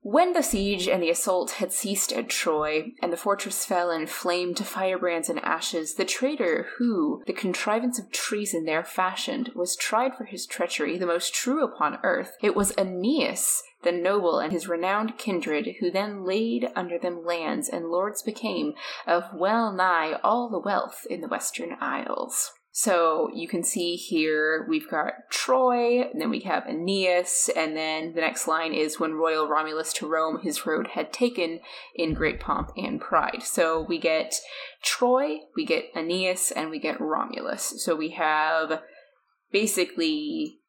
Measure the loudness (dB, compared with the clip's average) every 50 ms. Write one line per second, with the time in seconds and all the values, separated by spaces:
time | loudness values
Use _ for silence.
0 | _ 4 4 4 6 6 4 0 0 2 0 0 2 0 0 0 2 2 2 2
1 | 4 2 2 2 2 2 2 2 0 -2 -2 -4 -2 -2 -2 -4 -2 -2 -2 -2
2 | -2 -2 -2 -4 -4 -2 -2 0 0 2 2 2 0 2 0 0 -2 -2 -8 -6
3 | -2 -2 -2 -2 2 0 0 0 0 -6 -4 -4 -2 0 2 2 2 2 0 -2
4 | -2 -4 -6 -4 -2 0 0 2 0 0 -2 -2 -4 -4 -4 -2 0 0 0 2
5 | 0 0 0 0 -2 -2 -4 -2 0 0 0 0 -2 -2 -2 -2 -4 -4 -2 -2
6 | -2 0 0 0 0 0 0 2 2 2 2 0 -2 -6 -4 0 0 2 4 2
7 | 2 2 0 -2 -4 -6 -6 -2 -2 -2 -2 0 0 0 0 2 2 0 -2 -2
8 | -8 -6 -4 -4 -2 -2 -2 -2 -2 -2 -2 -2 0 0 0 0 0 -2 -2 0
9 | 0 0 0 -2 -4 -4 -2 -2 -4 -4 -2 -4 -2 -2 0 -2 -2 0 2 2
10 | 2 2 0 -4 -10 -10 -8 -10 -8 -8 -4 -4 -4 -2 0 -2 -2 -2 0 -2
11 | 0 0 0 0 0 -2 -2 -2 0 2 2 2 2 0 0 0 0 0 0 0
12 | 0 2 2 2 0 -4 -8 0 2 2 4 4 2 2 2 0 0 0 0 0
13 | 2 2 4 4 2 2 0 0 0 0 0 0 -4 -8 _ _ 0 0 2 2
14 | 2 4 4 4 4 4 2 2 2 0 -2 -2 -2 -2 -2 0 2 2 2 2
15 | 0 -2 -4 -4 -4 -2 -2 -2 0 0 0 0 0 -2 -4 -2 -2 0 0 0
16 | -2 -2 -4 -6 -2 0 0 2 2 2 0 0 -2 -2 -2 -4 -4 -4 -4 -4
17 | -2 -4 -4 -4 -2 -2 -2 -2 -2 -2 -2 -2 -2 -2 -4 -4 -4 0 0 0
18 | 0 0 -2 -4 -6 -6 -6 -4 -4 -4 -2 -2 -2 -2 -4 -6 -10 -12 -10 -8
19 | 0 2 2 2 2 -2 -2 0 2 4 4 4 2 0 2 2 2 4 4 4
20 | 2 0 -2 0 2 2 2 2 0 -2 -4 -4 -2 0 0 0 0 -2 -8 -14
21 | -10 -8 -8 -8 -4 -4 -4 -4 -4 -4 -6 -6 -8 -8 -6 -4 -4 -4 -2 -4
22 | -4 -4 -4 -4 -4 -4 -2 -4 -4 -4 -6 _ _ _ _ -2 2 2 4 4
23 | 4 4 4 2 0 -2 -2 -6 -6 -4 -2 -2 -2 0 0 0 0 0 -2 -4
24 | -4 -2 0 2 2 4 2 2 4 2 2 0 0 0 0 -2 0 -2 -2 -2
25 | -2 -2 -4 -8 -10 _ -4 -4 2 2 4 4 6 4 4 4 4 4 4 2
26 | 2 0 -2 -2 -2 0 -2 -2 -2 0 -2 -2 -2 -2 -6 -2 0 0 0 2
27 | 4 4 4 4 2 2 0 0 2 2 2 0 0 0 -2 -2 -2 -2 -2 -2
28 | -4 -4 -2 0 0 0 0 -2 0 0 0 0 0 0 0 0 0 0 0 -2
29 | -2 -2 0 0 2 2 2 2 2 2 2 0 0 0 -2 -4 -4 -4 -4 -6
30 | -2 0 0 0 2 0 -2 -2 -4 -4 -4 -2 -2 0 0 0 -2 -2 -4 -4
31 | -4 -4 0 0 0 2 2 0 -2 -2 -2 -6 -10 -14 -16 -16 -18 -14 _ -2
32 | 0 0 0 2 0 0 0 -2 -4 -2 -2 -2 -2 -6 -6 -6 -4 -4 -4 -6
33 | -4 2 4 4 4 4 2 -4 -6 -4 2 4 4 4 4 0 0 0 -2 2
34 | 4 4 4 4 2 0 -2 -6 -6 -8 -14 -14 -14 -14 -16 _ -2 -2 2 2
35 | 4 6 6 6 4 2 -2 -4 -8 -8 _ -4 0 2 0 0 0 -4 -6 -4
36 | -2 0 0 2 2 2 2 2 0 -2 0 -2 -4 -4 -4 -4 -4 -4 -2 -2
37 | 0 0 0 0 0 -2 -4 -6 -4 -4 -4 -4 -4 -6 -6 -4 0 0 0 0
38 | 0 -4 -2 2 2 4 4 4 4 4 2 2 2 0 -2 -4 -4 -12 -20 -20
39 | -20 _ _ _ _ _ _ _ _ _ 0 2 2 2 2 0 0 0 0 -2
40 | 0 0 0 0 -2 -4 -2 -4 -4 -4 -6 _ _